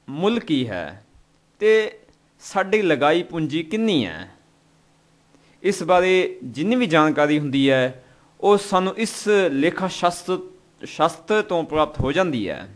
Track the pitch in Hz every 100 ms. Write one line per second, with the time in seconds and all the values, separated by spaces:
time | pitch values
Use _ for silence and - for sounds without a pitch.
0 | - 143 196 233 220 143 120 90 76 92
1 | _ _ _ _ _ - 208 220 214 -
2 | _ _ _ _ - 196 190 208 190 147
3 | 143 160 180 165 156 151 160 214 226 160
4 | 98 80 92 - _ _ _ _ _ _
5 | _ _ _ _ _ _ 196 190 165 180
6 | 185 185 180 - 127 117 180 247 226 160
7 | 156 147 147 151 147 135 139 131 127 127
8 | - _ _ - 196 202 - 185 185 -
9 | 226 - 208 202 180 135 160 175 185 -
10 | 175 175 - 185 - - _ _ - -
11 | 160 - - 214 208 175 156 151 151 127
12 | 131 160 185 127 95 69 98